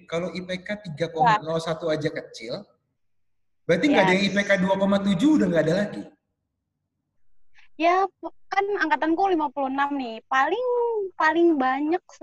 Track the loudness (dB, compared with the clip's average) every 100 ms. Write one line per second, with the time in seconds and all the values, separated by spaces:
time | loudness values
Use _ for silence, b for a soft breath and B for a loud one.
0 | -8 -6 -6 -8 -10 -10 -8 -10 -8 -6
1 | -4 2 4 2 0 -4 -4 -4 -2 -2
2 | -4 -6 -12 -14 -12 -12 -14 _ _ _
3 | _ _ _ _ _ _ -2 2 4 4
4 | 4 4 2 0 0 2 2 2 2 2
5 | 2 2 4 4 2 2 2 0 -2 -6
6 | -14 _ _ _ _ _ _ _ _ _
7 | _ _ -20 -20 -20 -20 b -2 2 2
8 | 0 _ -16 -14 -6 -4 -2 -2 0 0
9 | 0 0 2 0 -2 -4 -4 -2 -2 -4
10 | -8 -10 -2 0 0 0 -2 0 0 -2
11 | -6 -2 0 4 4 4 0 -2 -2 -4
12 | _ -12